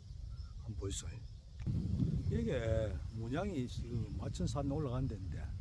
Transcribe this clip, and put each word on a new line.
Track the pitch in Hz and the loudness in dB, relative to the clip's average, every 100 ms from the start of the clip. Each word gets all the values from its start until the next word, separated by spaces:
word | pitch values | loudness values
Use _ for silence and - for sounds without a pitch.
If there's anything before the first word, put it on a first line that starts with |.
| - - - - - - | -8 -8 -6 -6 -6 -6
한번 | - 101 | -6 -4
보이소. | 101 95 - - - - - - - - - - - - - | -2 -2 -4 -6 -8 -10 -10 -4 0 2 2 4 4 4 2
이게 | - 226 139 113 113 107 85 - | 2 2 2 4 4 4 0 -4
문양이 | 110 113 135 202 170 123 | -4 0 0 2 0 0
지금 | - - 117 110 - | -2 -2 0 0 -2
마천산 | - - 180 147 139 | -2 0 2 2 2
올라간 | 143 147 123 135 | 2 2 2 2
데인데 | 107 98 - - - | 0 -2 -2 -2 -4